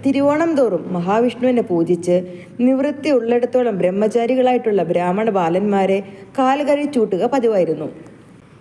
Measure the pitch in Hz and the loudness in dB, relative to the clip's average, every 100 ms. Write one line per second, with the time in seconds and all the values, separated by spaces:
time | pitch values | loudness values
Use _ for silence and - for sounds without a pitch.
0 | 269 269 285 302 339 285 233 175 185 180 | -2 0 2 2 0 2 0 0 -4 -4
1 | 175 214 240 226 254 240 - 175 165 175 | -2 0 0 0 0 0 0 0 0 0
2 | 175 180 180 - - - 247 262 285 285 | 0 0 -2 -12 -14 -2 0 2 0 -2
3 | 302 262 226 240 240 254 240 196 175 190 | 0 0 2 0 0 0 0 0 0 0
4 | 214 233 233 262 254 247 233 202 165 170 | 0 0 0 2 2 2 0 0 0 0
5 | 180 190 226 196 165 175 208 196 190 196 | 0 0 0 0 0 0 0 0 2 0
6 | 196 - - - 262 285 285 285 285 262 | -4 -14 -12 -2 0 2 0 0 0 0
7 | 208 180 - 277 233 208 160 151 147 - | 0 0 0 0 2 2 0 -2 -6 -12
8 | - - - - - - | -20 -20 -20 -20 -20 -20